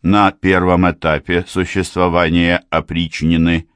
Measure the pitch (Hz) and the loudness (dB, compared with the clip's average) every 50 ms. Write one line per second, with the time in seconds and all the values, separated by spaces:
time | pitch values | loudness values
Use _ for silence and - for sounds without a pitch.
0 | - 82 101 104 101 98 - _ - 95 95 92 90 92 90 87 90 87 80 _ | 0 2 2 2 2 0 0 _ 0 0 2 2 2 2 2 2 2 0 0 _
1 | - 82 76 73 - - 87 87 87 - - 92 90 85 - 98 90 - - 90 | -2 -2 -2 -2 -2 -2 -4 -4 -4 -4 -4 -6 -4 -4 -4 -6 -6 -4 -2 0
2 | 90 90 82 87 87 80 82 87 85 85 87 87 - _ - 80 80 - 80 82 | 0 0 2 0 0 2 2 0 2 2 0 -2 -4 _ -4 -4 -4 -4 -6 -6
3 | 85 80 - - 76 80 85 82 82 85 85 82 80 _ _ | -4 -6 -6 -4 -2 0 0 2 2 0 0 -2 -4 _ _